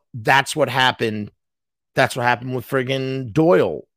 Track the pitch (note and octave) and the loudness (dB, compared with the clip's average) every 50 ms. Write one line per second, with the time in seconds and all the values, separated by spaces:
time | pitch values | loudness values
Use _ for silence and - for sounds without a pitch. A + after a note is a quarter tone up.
0 | _ _ - A#2+ G#2+ D3 C3+ C#3 C3+ - - D#3 C#3 A#2+ A#2 C3+ B2+ B2+ A#2+ - | _ _ -14 -4 0 2 4 4 2 0 0 -2 -2 0 2 2 2 2 2 0
1 | B2 A2+ G#2+ G#2+ G#2 - _ _ _ _ _ _ _ _ _ _ _ _ - C#3 | -2 -2 -2 -4 -8 -10 _ _ _ _ _ _ _ _ _ _ _ _ 0 0
2 | C3 A#2+ - C3+ A#2+ B2 B2 A2+ B2 C3 B2+ B2+ - - C#3 C3+ B2+ B2+ C3+ C3+ | 0 0 0 0 0 0 0 0 -2 -6 -6 -6 -4 -2 -2 -2 -2 -2 -4 -4
3 | C3 C3 C3 C3+ C3 A2+ G2 D3+ D#3+ E3 F#3 F3+ B2 F#2 D2+ C2 - _ _ | -4 -4 -6 -6 -6 -2 0 2 4 4 4 4 2 0 -2 -6 -10 _ _